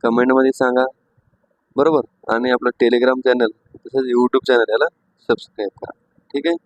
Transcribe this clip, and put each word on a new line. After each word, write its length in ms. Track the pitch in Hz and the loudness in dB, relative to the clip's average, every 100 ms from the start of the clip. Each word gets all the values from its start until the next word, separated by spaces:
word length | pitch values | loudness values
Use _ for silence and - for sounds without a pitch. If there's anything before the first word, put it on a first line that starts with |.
कमेंटमध्ये 500 | 120 117 123 131 131 | 0 0 2 4 2
सांगा, 320 | - 127 127 131 - _ _ _ _ _ _ _ - | 2 0 0 -2 -6 _ _ _ _ _ _ _ -2
बरोबर? 580 | 147 151 120 _ - | 0 0 -4 _ -6
आणि 160 | 113 123 | -4 0
आपलं 200 | 127 123 - | 0 -2 0
Telegram 380 | 120 120 127 131 | 0 2 0 0
चॅनल 540 | 127 123 113 - _ | 0 0 0 -4 _
तसंच 200 | - - | -20 -8
YouTube 520 | 135 131 120 123 135 127 | -6 -2 0 2 0 0
चॅनल 180 | 123 110 | 0 2
याला 180 | 110 160 _ _ _ | 0 -2 _ _ _
सबस्क्राईब 480 | - 113 - - 101 | -4 -4 -4 -10 -10
करा, 520 | _ - - _ _ _ | _ -18 -18 _ _ _
ठीक 140 | 143 151 | -6 -4
आहे? 100 | 170 | -6